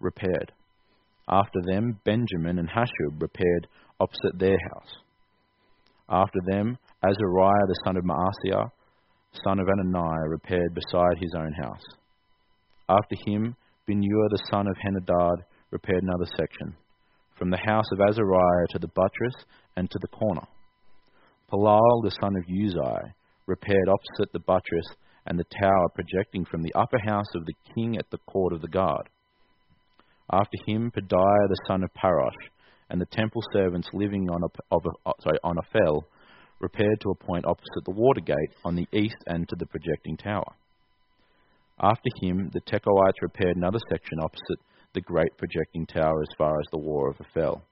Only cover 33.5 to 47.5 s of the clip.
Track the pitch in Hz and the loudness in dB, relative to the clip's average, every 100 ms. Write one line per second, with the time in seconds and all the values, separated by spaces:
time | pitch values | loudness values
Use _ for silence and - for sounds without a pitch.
33.5 | 104 92 87 - 95 101 101 92 85 85 | 0 0 -2 -6 -4 -2 -2 -2 -2 -4
34.5 | - - 87 82 - - - 82 78 85 | -8 -2 -2 -2 -6 -6 -4 -2 -2 -2
35.5 | 85 - 113 87 76 - _ _ - _ | -4 -2 2 2 2 -4 _ _ -20 _
36.5 | - 95 - 104 107 104 90 - 87 - | -10 -6 0 0 0 -2 -6 -4 -4 -2
37.5 | 87 - - - 98 123 127 78 73 76 | -4 -6 -10 -6 2 4 4 0 -2 -2
38.5 | _ 87 87 87 107 104 - - 85 82 | _ -4 -4 -2 -2 -2 -4 -8 -6 -6
39.5 | 87 82 80 82 76 - 80 101 104 - | -8 -8 -8 -6 -6 -6 -10 -6 -6 -6
40.5 | - _ _ _ _ _ _ _ _ _ | -12 _ _ _ _ _ _ _ _ _
41.5 | _ _ - 98 113 123 - 92 90 87 | _ _ 0 2 2 -2 -4 -2 -2 -2
42.5 | - - 104 - 98 95 - 90 - 90 | -6 -4 -2 2 6 6 2 -4 -2 0
43.5 | 87 87 113 - 80 - 80 80 - - | 0 0 -2 -4 -6 -6 -6 -6 -8 -12
44.5 | 85 _ _ _ 95 90 85 80 - 90 | -12 _ _ _ -10 -2 0 0 -2 -8
45.5 | 85 78 85 80 85 78 80 76 - 76 | -6 -6 -6 -6 0 0 0 -2 -2 0
46.5 | 76 76 78 76 76 67 69 - - 78 | 0 -4 -6 -4 -2 -2 -4 -8 -4 -2